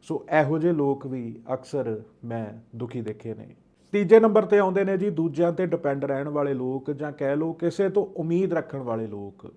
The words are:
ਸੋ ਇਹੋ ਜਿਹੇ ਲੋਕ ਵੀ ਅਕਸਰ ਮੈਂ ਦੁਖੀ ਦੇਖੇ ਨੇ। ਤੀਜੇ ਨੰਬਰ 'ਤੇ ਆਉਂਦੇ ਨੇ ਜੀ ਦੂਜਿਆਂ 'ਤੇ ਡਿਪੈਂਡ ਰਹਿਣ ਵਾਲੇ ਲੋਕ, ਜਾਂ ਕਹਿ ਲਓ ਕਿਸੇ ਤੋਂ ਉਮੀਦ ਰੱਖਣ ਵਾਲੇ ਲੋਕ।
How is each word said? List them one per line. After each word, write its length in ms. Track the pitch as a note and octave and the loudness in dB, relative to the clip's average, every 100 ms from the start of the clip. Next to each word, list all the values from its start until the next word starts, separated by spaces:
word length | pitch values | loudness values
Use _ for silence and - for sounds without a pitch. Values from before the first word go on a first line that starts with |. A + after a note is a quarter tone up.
ਸੋ 240 | - D#3 - D#3 | -6 -8 0 2
ਇਹੋ 180 | C#3+ D#3+ | 2 2
ਜਿਹੇ 140 | E3 | 0
ਲੋਕ 340 | E3 C#3 C#3 C#3 | 2 0 -2 -4
ਵੀ 340 | B2+ A#2 A2+ - | -8 -8 -12 -8
ਅਕਸਰ 480 | C3 - C#3+ B2 A2 A2 _ | -8 -6 -6 -4 -6 -10 _
ਮੈਂ 520 | A#2+ A#2 G#2+ A2 - A#2 | -10 -8 -8 -12 -18 -12
ਦੁਖੀ 240 | A#2 B2 | -8 -8
ਦੇਖੇ 340 | A2 G#2+ A2+ | -8 -10 -10
ਨੇ। 200 | G#2+ A2 - _ _ _ | -12 -14 -20 _ _ _
ਤੀਜੇ 280 | G3+ F#3+ A3 | 0 8 8
ਨੰਬਰ 220 | A3 G#3+ | 10 4
'ਤੇ 160 | G#3 G#3 | 6 4
ਆਉਂਦੇ 260 | F#3+ F#3 | 4 2
ਨੇ 120 | F#3+ F#3+ | 0 0
ਜੀ 140 | G3+ | 0
ਦੂਜਿਆਂ 420 | E3 E3 C#3+ E3+ | 0 -2 2 0
'ਤੇ 140 | E3+ F#3 | 2 -2
ਡਿਪੈਂਡ 380 | E3 C#3+ C#3 | -2 -2 -2
ਰਹਿਣ 240 | C3+ C3+ C#3+ | -2 -2 -2
ਵਾਲੇ 260 | D3 C#3+ | -2 -2
ਲੋਕ, 360 | C3+ B2+ C3+ C3+ | -2 -4 -6 -6
ਜਾਂ 220 | C#3+ D3 | -8 -8
ਕਹਿ 240 | C#3+ C#3 C#3+ | -4 -2 0
ਲਓ 160 | D#3+ | -2
ਕਿਸੇ 360 | E3 E3+ E3 G3 | -2 -4 0 0
ਤੋਂ 180 | F#3+ G3 | 2 -2
ਉਮੀਦ 460 | - D#3+ E3+ F#3 | -4 -2 0 0
ਰੱਖਣ 260 | E3 - C#3 | -2 -4 -8
ਵਾਲੇ 280 | B2 A2+ A2+ | -4 -4 -4
ਲੋਕ। 460 | G2+ G2+ F#2+ - | -10 -12 -16 -20